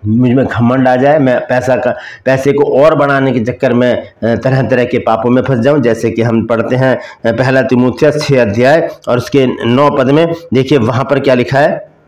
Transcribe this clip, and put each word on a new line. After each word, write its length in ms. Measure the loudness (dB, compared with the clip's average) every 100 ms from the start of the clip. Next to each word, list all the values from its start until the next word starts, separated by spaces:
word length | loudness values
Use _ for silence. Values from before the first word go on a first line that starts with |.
| 0
मुझ 240 | 0 2
में 160 | 2 0
घमंड 420 | 0 0 2 2
आ 80 | 2
जाए, 220 | 2 2
मैं 220 | 2 0
पैसा 360 | -2 -4 0 -2
का, 200 | -2 -6 -12 -8
पैसे 280 | -2 0 0
को 320 | 0 0 2
और 100 | 2
बढ़ाने 380 | 2 0 0 0
के 80 | -2
चक्कर 320 | -4 -2 -2
में, 300 | 0 0 -2
अ, 320 | -6 _ -2
तरह 340 | -2 0 0 0
तरह 160 | 0
के 140 | 0 -2
पापों 320 | 0 -2 0
में 120 | 0
फंस 160 | 0 0
जाऊं। 240 | 2 2
जैसे 280 | 0 0 -2
कि 120 | -2
हम 240 | 0 0 -2
पढ़ते 300 | -2 -2 0
हैं, 200 | 0 -2
अ, 360 | -6 -6 -4
पहला 300 | -2 0 0
तीमुथियुस 640 | 2 2 0 2 0 0 0
छः 160 | 0
अध्याय 460 | 2 2 2 2 0 -8 -4
और 80 | -4
उसके 300 | 0 0 0 -2
नौ 260 | -2 2 2
पद 200 | 2 0
में, 240 | 2 0 -4 -4
देखिए 240 | -2 0 0
वहां 260 | 0 -2
पर 160 | -2 -2
क्या 140 | 0
लिखा 240 | 0 0 0
है? 360 | 0 -2 -10 _